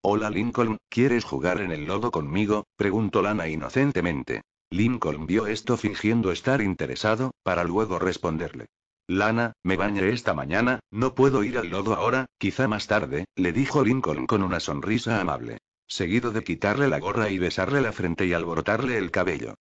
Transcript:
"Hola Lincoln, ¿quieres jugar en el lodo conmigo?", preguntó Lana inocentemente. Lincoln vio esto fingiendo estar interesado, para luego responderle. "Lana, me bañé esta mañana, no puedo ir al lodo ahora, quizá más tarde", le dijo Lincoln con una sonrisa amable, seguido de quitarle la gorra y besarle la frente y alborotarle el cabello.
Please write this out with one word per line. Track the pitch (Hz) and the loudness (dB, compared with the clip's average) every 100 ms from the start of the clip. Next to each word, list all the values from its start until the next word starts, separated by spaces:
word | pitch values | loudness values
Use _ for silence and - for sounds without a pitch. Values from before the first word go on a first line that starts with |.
"Hola | 98 104 107 | 2 2 0
Lincoln, | 95 117 117 113 107 _ | -2 -2 0 0 -2 _
¿quieres | - 131 120 | 2 4 2
jugar | - 67 82 92 | 0 -2 0 0
en | 95 | -2
el | 78 76 | -4 -4
lodo | 101 117 | -2 -2
conmigo?", | 82 71 90 104 107 - _ | -2 -2 -2 0 0 -2 _
preguntó | 101 101 104 104 | 0 2 2 2
Lana | 98 107 80 | 0 -2 -4
inocentemente. | 78 67 131 143 95 87 71 62 55 - _ _ | -4 -2 2 2 2 0 -2 -4 -8 -8 _ _
Lincoln | 90 113 123 80 73 80 | 2 2 2 -2 -4 0
vio | 101 107 | 0 0
esto | 107 - 117 | -4 -2 0
fingiendo | 101 98 107 117 98 | 0 0 2 2 2
estar | 85 - 135 | 0 0 2
interesado, | 101 90 69 65 107 110 127 - | 2 -2 -4 0 0 2 -2 -4
para | - 87 | -2 0
luego | 85 92 110 87 | 2 0 0 0
responderle. | 92 85 85 78 80 - 55 _ _ _ - | 0 0 -2 -2 -6 -10 -16 _ _ _ -4
"Lana, | 92 107 113 117 - | 0 2 2 -2 -2
me | 90 92 | -2 0
bañé | 101 101 95 | 0 2 2
esta | 120 - | 2 0
mañana, | 78 67 92 123 123 _ | -2 0 0 2 -2 _
no | 104 131 | -2 -2
puedo | 131 139 131 | 4 4 4
ir | 104 123 | 0 -2
al | 92 | -4
lodo | 92 101 | -4 -2
ahora, | 95 104 127 127 _ | 0 2 0 -2 _
quizá | 101 - 131 | -4 0 0
más | 104 - | 0 0
tarde", | 107 69 71 92 | 0 0 -4 -6
le | - 87 | 0 0
dijo | 90 139 151 | 2 2 2
Lincoln | 135 131 82 76 - | 4 2 0 -2 0
con | 107 | 0
una | 92 87 | 0 -2
sonrisa | 82 71 92 117 120 110 | -2 -4 -2 -2 0 0
amable, | 87 67 58 57 _ _ _ | 0 -4 -6 -12 _ _ _
seguido | - 90 110 120 | -6 0 2 0
de | 107 | -4
quitarle | 101 82 101 107 143 | -4 -2 0 2 2
la | - | 2
gorra | - 117 107 | 0 0 0
y | 95 | 0
besarle | 87 - 92 139 | 0 0 0 0
la | 120 | 0
frente | 98 90 82 92 | -2 -2 0 0
y | |
alborotarle | 85 85 82 78 110 131 117 | 0 0 -2 0 0 0 -2
el | 90 | -2
cabello. | 98 90 78 - 104 | 0 0 -2 -8 -12